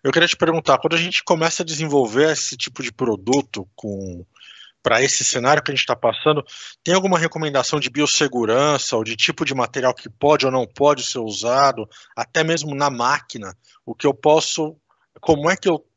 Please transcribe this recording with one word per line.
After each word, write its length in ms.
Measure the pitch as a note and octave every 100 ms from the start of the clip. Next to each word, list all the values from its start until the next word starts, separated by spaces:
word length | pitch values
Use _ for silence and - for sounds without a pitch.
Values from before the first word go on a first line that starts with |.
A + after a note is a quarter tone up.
Eu 60 | C3+
queria 180 | C3+ E3+
te 80 | -
perguntar, 420 | E3 E3 D#3 C#3+
quando 160 | D#3+
a 40 | E3
gente 240 | F3 -
começa 400 | - E3 D#3+ -
a 40 | E3+
desenvolver 680 | D3+ D#3 C#3+ A#2+ A2 D#3
esse 240 | D3 - B2+
tipo 260 | - -
de 100 | B2
produto 760 | - B2 G#2 F#2+ C#3 C3 - F#2+ _
com, 500 | A2 G2 F#2+ F2 - _ - - - _
pra 180 | - A2+
esse 220 | C3 -
cenário 400 | B2 C3 B2 D3+
que 80 | -
a 40 |
gente 120 | C3+ -
tá 80 |
passando, 500 | A#2+ A#2 A2 D3+ D3+ - - - -
tem 100 | -
alguma 240 | F#3 F#3+ F3
recomendação 640 | E3 E3 D#3 C#3 B2 D3+
de 100 | B2
biossegurança 1080 | A#2+ D3 - D3 B2 A2 A#2 D3 C#3+ - A#2
ou 80 |
de 100 | A2
tipo 300 | A2 - D#3
de 100 | D3+
material 400 | C3+ A#2+ C#3+ B2+
que 160 | B2 -
pode 340 | - C#3+ D3+
ou 60 | C3+
não 160 | C3 A#2
pode 380 | - C#3+ C#3
ser 160 | B2 C3+
usado, 680 | A2 G#2 A2+ C3 C#3 B2+ A2 - - -
até 260 | A#2 E3
mesmo 320 | D#3+ E3 D3+
na 160 | C#3 C#3+
máquina? 640 | B2 A#2+ C#3+ - B2 G2 F#2 _ _ -
O 80 |
que 100 | A2+
eu 80 | D3
posso, 640 | C#3 D3+ D#3 - - D#3 D#3+ _ _ _ -
como 280 | - D3+ D3+
é 80 | F#3
que 120 | G3
eu 180 | D#3+ _